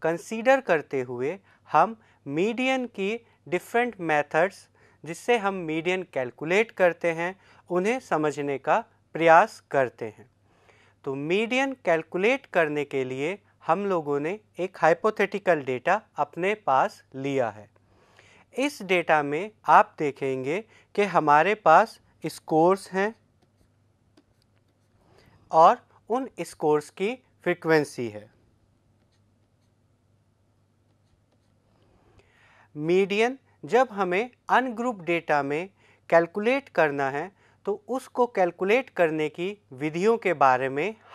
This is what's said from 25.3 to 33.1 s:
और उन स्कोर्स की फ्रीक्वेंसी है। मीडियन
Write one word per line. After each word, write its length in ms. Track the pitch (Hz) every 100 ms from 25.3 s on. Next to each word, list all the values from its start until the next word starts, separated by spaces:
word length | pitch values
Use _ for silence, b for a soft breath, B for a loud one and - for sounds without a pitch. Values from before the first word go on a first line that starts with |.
| b -
और 260 | 160 175 247 _ b -
उन 200 | 240 254 -
स्कोर्स 500 | 170 - 156 151 -
की 240 | - 196 254 _ _
फ्रीक्वेंसी 640 | - 175 160 160 143 - 117
है। 200 | 104 107 _ _ _ _ _ _ _ _ _ _ _ _ _ _ _ _ _ _ _ _ _ _ _ _ _ _ _ _ _ _ _ _ _ _ _ _ _ _ b b b b b b
मीडियन 640 | 147 156 185 196